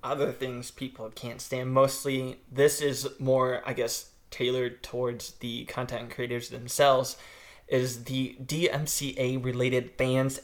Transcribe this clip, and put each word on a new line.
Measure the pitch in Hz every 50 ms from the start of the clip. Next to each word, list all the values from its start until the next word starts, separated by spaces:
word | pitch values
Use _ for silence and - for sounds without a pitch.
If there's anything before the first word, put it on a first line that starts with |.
| -
other | 123 143 143 143 135
things | 123 - 135 127 123 120 120 -
people | - - 131 123 - - 110 110
can't | - - 123 117 - -
stand, | - - 131 127 127 131
mostly | 127 135 135 135 - - - 139 135 131 131 127 127 - - -
this | 131 135 143 147 147 -
is | 151 143 127 123 135 139 - -
more, | 135 131 131 131 127 127 123 - -
I | 131
guess, | 120 127 123 120 - - - - _ _ _ -
tailored | - - 127 123 123 127 123 123 123 -
towards | - - - 123 127 120 120 117 - -
the | - - 120 120 117 117 -
content | - - 131 127 - 123 117 120 113
creators | - - 123 120 123 120 120 -
themselves, | 120 120 123 120 - - 143 139 131 131 127 - - - - - - - - - - - -
is | - - 127 127 127 123 120 117
the | - 131 131 131 - - - 131
D | - 147 160 175 -
M | - 143 151
C | - - - 143 135 - -
A | 127 127 131 131
related | 123 127 120 123 123 131 131 123 123 - -
bans | - 131 127 131 131 131 135 135 -